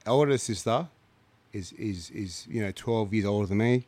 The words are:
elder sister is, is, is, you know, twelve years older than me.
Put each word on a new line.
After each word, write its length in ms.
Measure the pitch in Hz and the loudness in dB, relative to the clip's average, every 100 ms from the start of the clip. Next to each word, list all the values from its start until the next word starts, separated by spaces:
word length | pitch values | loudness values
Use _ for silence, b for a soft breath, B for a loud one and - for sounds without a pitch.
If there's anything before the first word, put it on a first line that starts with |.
| 107 | 2
elder 320 | 131 147 131 | 4 4 2
sister 500 | - 107 - 120 170 _ _ _ _ _ _ | 0 -4 0 0 -2 _ _ _ _ _ _
is, 200 | 104 90 | -12 -12
is, 380 | - 107 92 82 | -8 -6 -6 -10
is, 360 | - 98 87 - | -10 -10 -10 -8
you 140 | 113 | -4
know, 80 | 101 | -4
twelve 400 | - - 113 104 | -4 -2 0 0
years 120 | 107 | 0
older 220 | 101 104 101 | 2 0 2
than 100 | 101 | 2
me. 280 | 113 123 | 4 2